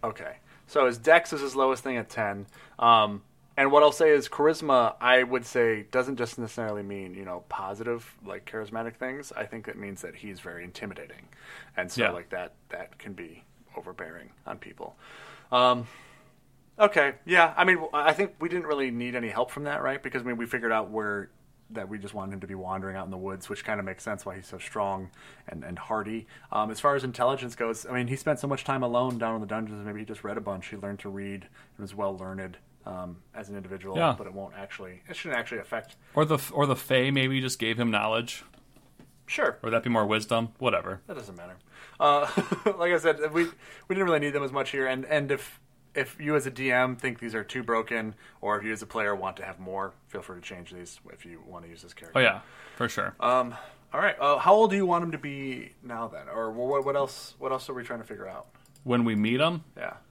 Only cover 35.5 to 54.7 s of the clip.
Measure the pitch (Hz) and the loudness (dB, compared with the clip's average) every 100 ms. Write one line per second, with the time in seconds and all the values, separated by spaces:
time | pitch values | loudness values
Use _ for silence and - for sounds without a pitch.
35.5 | 113 - 117 - - - - 156 151 - | -10 -8 -8 -10 -20 -4 0 2 2 0
36.5 | 147 143 127 - 131 131 139 131 135 127 | 0 2 2 2 4 4 2 2 0 -2
37.5 | - 113 113 120 104 107 113 120 - - | -2 0 2 2 2 2 0 -2 -10 -14
38.5 | - _ _ _ _ - _ - - - | -20 _ _ _ _ -20 _ -8 0 0
39.5 | - 113 113 120 117 104 107 107 117 113 | 0 0 0 4 2 4 2 2 0 0
40.5 | - 123 95 92 95 - 156 113 87 87 | -2 0 0 -2 -10 -10 -12 -12 -16 -16
41.5 | 92 _ - - - 147 143 143 - - | -18 _ -20 -20 2 4 6 4 0 -2
42.5 | 180 220 185 175 175 160 147 156 160 165 | 0 0 0 2 4 4 2 0 0 0
43.5 | - - - - 190 185 156 143 143 139 | -2 -20 -20 -4 0 2 2 2 -2 -2
44.5 | 135 135 139 131 131 131 151 139 139 - | -2 -2 0 0 -2 0 0 0 -2 -4
45.5 | - _ _ _ - 156 - 147 151 131 | -18 _ _ _ -4 -4 -4 0 2 0
46.5 | 123 131 123 127 120 131 117 120 110 104 | -4 2 4 2 0 -4 -4 -6 -6 -6
47.5 | 131 117 113 110 117 110 107 - - 101 | -6 -2 -2 0 -4 -4 -10 -20 -8 -2
48.5 | 104 107 107 107 113 104 101 95 92 95 | -2 -2 -8 -6 -2 -2 0 -4 -6 -12
49.5 | 92 92 95 95 - _ 101 - 90 87 | -12 -8 -6 -6 -10 _ -12 -10 -14 -14
50.5 | 92 85 90 87 - - - 87 82 - | -14 -14 -16 -16 -18 -20 -20 -18 -18 -16
51.5 | 87 85 85 - - 165 139 120 98 - | -18 -16 -20 -20 -20 -2 4 4 2 -10
52.5 | - - - 120 - 98 - 120 127 120 | -20 -20 -6 -4 -2 -4 0 2 4 2
53.5 | 117 - - _ 143 190 - 143 143 160 | -6 -16 -20 _ 0 0 2 2 4 8
54.5 | 208 220 | 8 8